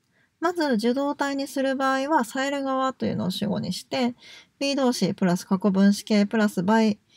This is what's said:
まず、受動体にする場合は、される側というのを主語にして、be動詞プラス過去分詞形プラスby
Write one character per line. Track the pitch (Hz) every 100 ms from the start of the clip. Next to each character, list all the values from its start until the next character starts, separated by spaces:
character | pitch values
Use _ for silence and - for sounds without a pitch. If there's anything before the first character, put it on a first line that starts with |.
| _ _ _ _
ま | 330
ず、 | 349 302
受 | 233 226
動 | 254 285 -
体 | 277 277
に | 277
す | -
る | 269 262
場 | 269 269
合 | 269
は、 | 311
さ | 240 269
れ | 277
る | 285
側 | 269 262 262
と | 262 214
い |
う | 180
の | 180
を |
主 | 185 202
語 | 202
に | -
し | 180 -
て、 | 269 247 240 - - - _
be | 277 277
動 | 262
詞 | 247 175
プ | 190 190
ラ | 175
ス | -
過 | 190
去 | 202
分 | 190 196
詞 | 202 -
形 | 214 202
プ | 226
ラ | 208
ス | 208
by | 180 220 220 208 _